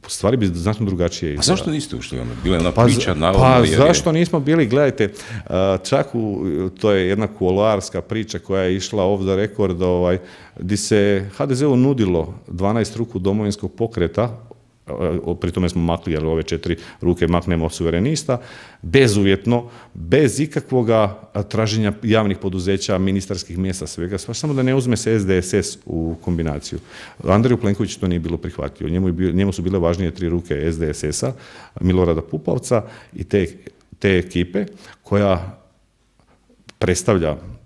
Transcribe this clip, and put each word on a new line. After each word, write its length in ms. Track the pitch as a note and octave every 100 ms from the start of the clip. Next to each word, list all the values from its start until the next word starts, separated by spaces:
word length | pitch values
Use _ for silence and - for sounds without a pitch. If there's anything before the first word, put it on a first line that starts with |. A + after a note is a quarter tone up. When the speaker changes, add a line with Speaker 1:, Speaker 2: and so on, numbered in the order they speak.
| -
Speaker 1:
stvari 300 | - G2 B2
bi 100 | G2+
znatno 400 | F2 F2+ G#2 G#2+
drugačije 440 | F#2 F2 - E2
Speaker 2:
A 40 |
Speaker 1:
izgledale. 220 | D2 B2+ F#3+
Speaker 2:
zašto 140 | -
niste 260 | D#3 - B1
ušli, 220 | - B1+
ono? 100 | A#1+ A#1+
Bila 120 | D2 F2+
je 40 |
ona 120 | E2+
Speaker 1:
Pa 160 | E2 A#2+
z-, 60 |
Speaker 2:
priča, 200 | B2+ G#2+
navodno, 300 | D#2+ E2 F#2+
Speaker 1:
pa 120 | C3 B2+
Speaker 2:
jer 120 | A2
je 80 | A2
Speaker 1:
zašto 360 | D3 F3 -
nismo 280 | D#3+ E3+ E3+
bili, 260 | C#3 E3 B2
gledajte, 380 | B2+ C#3+ B2
e, 60 | G#2 - - A2+ - F#2 F#2+ F#2+
čak 300 | - C#3 C#3
u, 320 | A#2+ A2 G2 F#2 D2+ F#2 F#2
to 120 | A2
je 160 | G2 F2+
jedna 180 | G2+ G#2+
kuloarska 720 | - F2+ F#2+ G#2+ G#2 F#2 F#2
priča 380 | - G#2+ G#2 F2+
koja 240 | - F#2+
je 140 | F#2 F#2+
išla 280 | F2+ G#2+
off 180 | F#2 G2+
the 140 | F#2+ F#2+
record, 460 | G#2+ - G2 F2
ovaj, 360 | F#2 F2+ F2+ F2+ - - - -
di 180 | F2+ G#2
se 540 | - G#2+ G2+ G2 G2 -
H 100 | C#3+
D 80 |
Z-u 220 | B2+ D3 B2
nudilo 580 | C3 C3 G2 F2 D#2 F#2 -
dvanaest 500 | F2 G2 A2+ G#2 A2+
ruku 220 | A#2 -
Domovinskog 540 | F#2 G#2 G#2 G2+ F#2+
pokreta, 680 | - A2+ - E2 - A#2+ - - - _ _ -
e, 60 | - E2+ E2
o-, 100 | -
pri 160 | E2+ F2+
tome 180 | E2+ F2+
smo 140 | F2
makli, 300 | E2+ E2+ -
jer 120 | D#2
ove 180 | D#2 D#2+
četiri 340 | D#2 E2 F2+ E2+ - -
ruke 260 | F2 F2 E2
maknemo 380 | E2+ E2+ F2
od 80 | D#2+
suverenista, 680 | - E2 E2+ A#2 D#3 - B2 - - - -
bezuvjetno, 840 | E2+ C3+ B2+ G#2 G2 F#2+ A2+ A#2+ A#2+ - -
bez 460 | - E2 B2+ D3 A2+
ikakvoga, 760 | D3+ D3+ - B2+ A2+ A2+ G#2 G2+ -
a, 100 | G2+
traženja 500 | G2+ - A2 A2 G#2+ G#2
javnih 360 | A2+ A2 G#2+ F#2
poduzeća, 600 | G2 F#2 F2+ G2 - F#2+
ministarskih 600 | F#2+ F#2+ F#2+ F#2 - E2+
mjesta, 280 | F#2+ F#2 E2
svega, 320 | - E2+ F#2+
sva-, 160 | -
samo 200 | A2+ D3+
da 80 | C3+
ne 120 | B2+
uzme 220 | C3+ B2 A#2
se 220 | - A2+
S 80 | F#2+
D 160 | F#2
S 120 | F2+
S 240 | G#2 F2 - -
u 280 | E2+ E2 E2
kombinaciju. 540 | - F2 D#2+ D2 - D2 - - - -
Andreju 320 | - G2 A#2+ A#2+
Plenkoviću 440 | G#2+ G2 G2+ -
to 80 | F#2
nije 120 | F2
bilo 160 | E2 E2
prihvatljivo. 540 | D#2 D#2+ C#2+ - D#2
Njemu 180 | F2 F#2
je 40 |
bio, 200 | E2+ F#2
njemu 200 | E2+ G2
su 100 | F#2+
bile 160 | F2+ F#2+
važnije 320 | E2+ F2 F2+
tri 180 | - F2
ruke 440 | F2 E2 C#2+ D2+
S 60 | D#2+
D 160 | D#2+
S 100 | D2
S-a, 280 | D2+ D2+ B2+ C#3 - - - -
Milorada 420 | F2+ F#2 F2 E2
Pupovca 600 | - D3+ D3+ C#3+ - A#2+ A#2 - -
i 120 | -
te, 220 | - G2+ F2+ - - _ _ -
te 200 | G2+ F#2+
ekipe 460 | F2 F2+ F2 G3 G3 - - -
koja 560 | - G2+ G2+ F2+ F#2 - _ _ _ _ _ _ _ _ _ _ _ -
predstavlja 580 | - - - G2 D#2+ C#2 - -